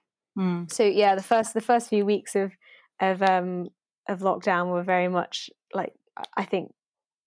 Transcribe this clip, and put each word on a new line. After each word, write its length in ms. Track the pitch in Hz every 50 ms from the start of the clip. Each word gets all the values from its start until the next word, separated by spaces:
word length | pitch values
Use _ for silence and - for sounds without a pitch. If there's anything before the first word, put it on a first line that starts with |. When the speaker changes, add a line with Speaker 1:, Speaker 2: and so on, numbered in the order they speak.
| _ _ _ _ _ _ -
Speaker 1:
Mm. 320 | 196 190 180 175 170 175 160
Speaker 2:
So 140 | - - 220
yeah, 320 | 202 185 202 208 196 190
the 80 | 190 190
first, 300 | - 233 226 220 - -
the 80 | 220
first 260 | - - 240 233 233
few 180 | - 220 208 202
weeks 300 | 202 208 - - - -
of, 160 | 202 196 190 - _ _ - - - _ _ _ -
of, 220 | 190 190 190 185
um, 480 | 196 190 185 185 180 185 180 180 175 175 _ _ _ _ _ _ _ -
of 100 | 202 180
lockdown 520 | 190 190 - 185 - 208 180 175 180 180
were 120 | 180 175 175
very 240 | 190 185 180 180
much 420 | 180 180 180 - - - - - - - _ _ - -
like, 200 | 147 - - - _ _ _ -
I, 60 | - - - -
I 60 | - 196
think, 300 | - - 180 - - _ _ _ _ _ _ _ _ _ _ _